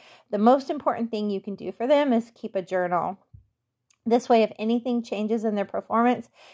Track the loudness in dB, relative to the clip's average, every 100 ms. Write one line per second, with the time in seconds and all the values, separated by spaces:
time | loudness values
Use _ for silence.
0 | -20 -20 -8 2 4 4 2 -4 -2 -2
1 | -4 -4 -4 -4 -6 -10 -10 -6 2 2
2 | 4 0 -2 _ -8 -8 -4 -2 0 0
3 | -2 -8 _ -20 _ _ _ _ _ _
4 | 0 0 4 4 2 0 -2 -2 -2 -4
5 | -4 -6 -2 -2 -2 -2 -4 -6 -4 0
6 | 2 0 -4 _ -20